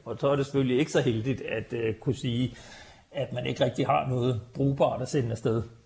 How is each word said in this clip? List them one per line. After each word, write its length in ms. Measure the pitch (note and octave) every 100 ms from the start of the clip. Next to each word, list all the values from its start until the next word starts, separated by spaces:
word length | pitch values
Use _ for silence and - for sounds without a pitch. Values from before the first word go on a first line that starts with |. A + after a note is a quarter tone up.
| -
Og 120 | A2+
så 80 | C#3+
er 80 | C#3+
det 100 | C3+
selvfølgelig 340 | C#3 C3+ B2+
ikke 120 | D#3
så 100 | E3+
heldigt 400 | B2+ A2 A#2+ C3
at, 320 | - A2 -
øh, 200 | A#2+ A2+
kunne 220 | G#2+ - A#2+
sige, 400 | C3 A#2 B2 - - - - - -
at 200 | - B2+
man 120 | A#2+ C3
ikke 200 | B2 C3+
rigtig 200 | - C#3+
har 240 | D3 C#3+
noget 320 | B2+ B2 A#2 -
brugbart 480 | - C#3 C#3 D3+ A#2+
at 80 | B2+
sende 220 | D3+ A#2
afsted. 320 | A2 - A2+ A2+ -